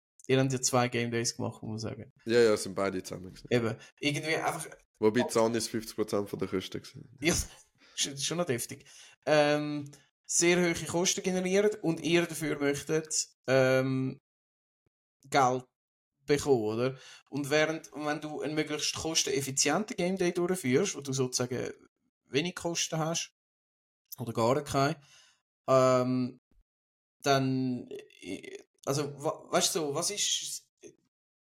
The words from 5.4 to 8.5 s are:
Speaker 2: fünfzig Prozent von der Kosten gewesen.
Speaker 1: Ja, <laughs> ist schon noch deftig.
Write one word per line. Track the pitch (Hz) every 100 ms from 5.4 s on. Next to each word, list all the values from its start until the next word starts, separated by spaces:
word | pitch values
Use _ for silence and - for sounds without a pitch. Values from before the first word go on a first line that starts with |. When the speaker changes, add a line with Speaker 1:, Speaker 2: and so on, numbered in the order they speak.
| 113 117 113
Speaker 2:
fünfzig | 113 107 -
Prozent | 107 101 101
von | 104
der | 98
Kosten | 95 - -
gewesen. | - - - -
Speaker 1:
Ja, | 165
<laughs> | - - - - _ _ -
ist | - 139
schon | - 160
noch |
deftig. | 175